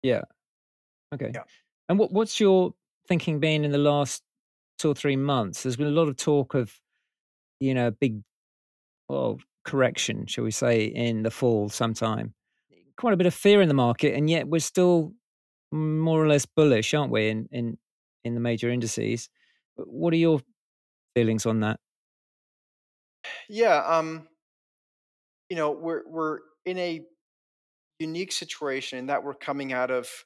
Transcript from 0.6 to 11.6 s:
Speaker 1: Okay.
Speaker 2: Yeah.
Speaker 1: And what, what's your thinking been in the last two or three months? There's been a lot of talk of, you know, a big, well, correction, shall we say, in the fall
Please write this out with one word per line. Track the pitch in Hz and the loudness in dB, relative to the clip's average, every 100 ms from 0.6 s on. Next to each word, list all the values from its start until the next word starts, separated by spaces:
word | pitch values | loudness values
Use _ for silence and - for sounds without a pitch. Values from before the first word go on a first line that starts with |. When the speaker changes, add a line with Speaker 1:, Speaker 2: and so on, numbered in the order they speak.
| _ _ _ _ _ | _ _ _ _ _
Speaker 1:
Okay. | 135 - | -10 -8
Speaker 2:
Yeah. | 123 - _ _ _ - | -8 -14 _ _ _ -2
Speaker 1:
And | 190 | 0
what, | 214 | 2
what's | 190 220 - | 0 -2 2
your | 202 190 180 - _ _ _ | 4 4 2 -4 _ _ _
thinking | 175 - 151 | -2 0 0
been | 156 156 | 2 2
in | 147 | 2
the | 143 | 2
last | 143 147 143 - _ _ _ _ _ _ | 4 2 0 -6 _ _ _ _ _ _
two | - | -2
or | |
three | 139 147 135 | 0 0 0
months? | 139 135 104 - | 0 0 -2 -4
There's | 131 120 | -6 -2
been | 147 | 0
a | |
lot | 147 160 | 2 0
of | 143 | 0
talk | - 147 131 | 2 2 2
of, | 139 113 - _ _ _ _ _ _ _ _ | -2 -4 -10 _ _ _ _ _ _ _ _
you | 135 | -2
know, | 131 120 | 0 0
a | |
big, | 107 139 107 - _ _ _ _ _ _ _ _ | 0 -2 -2 -12 _ _ _ _ _ _ _ _
well, | 139 123 117 - _ | -4 -2 -4 -12 _
correction, | - 135 127 - - 107 - | -6 0 0 0 -6 -6 -6
shall | - | -6
we | 117 | -4
say, | 110 123 117 | -2 0 2
in | 110 - 117 113 | 0 -2 -2 -2
the | 110 | -4
fall | - 127 110 | 0 0 2